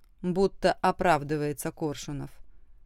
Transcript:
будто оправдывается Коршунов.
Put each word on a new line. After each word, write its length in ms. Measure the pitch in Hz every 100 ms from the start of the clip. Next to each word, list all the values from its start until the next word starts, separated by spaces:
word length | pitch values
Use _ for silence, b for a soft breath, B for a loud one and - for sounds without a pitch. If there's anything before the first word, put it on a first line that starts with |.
| - -
будто 520 | 180 180 196 - 180
оправдывается 1000 | - 185 - 185 151 143 151 147 147 160
Коршунов. 600 | - 156 143 - 143 135 - - - - -